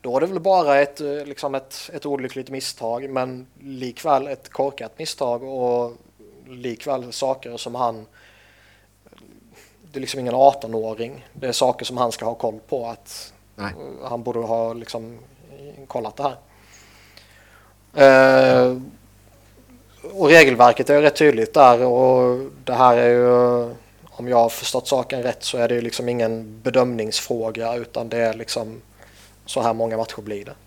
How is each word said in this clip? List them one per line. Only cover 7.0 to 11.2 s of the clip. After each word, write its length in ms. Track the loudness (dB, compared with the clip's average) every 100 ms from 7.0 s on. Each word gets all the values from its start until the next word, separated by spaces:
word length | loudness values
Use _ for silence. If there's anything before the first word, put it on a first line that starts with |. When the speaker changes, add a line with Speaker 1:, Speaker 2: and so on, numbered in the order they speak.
| -8
Speaker 1:
saker 440 | -8 -6 -6 -10 -14
som 180 | -12
han... 320 | -4 -4 -4 -16 _ _ _ _ _ _ _ _ _ _ _ -20 -20 _ _ _ _ _
Det 60 | -12
är 20 |
liksom 200 | -10 -8
ingen 140 | -4
artonåring. 920 | 4 4 4 -8 -6 -6 -8 -12 -14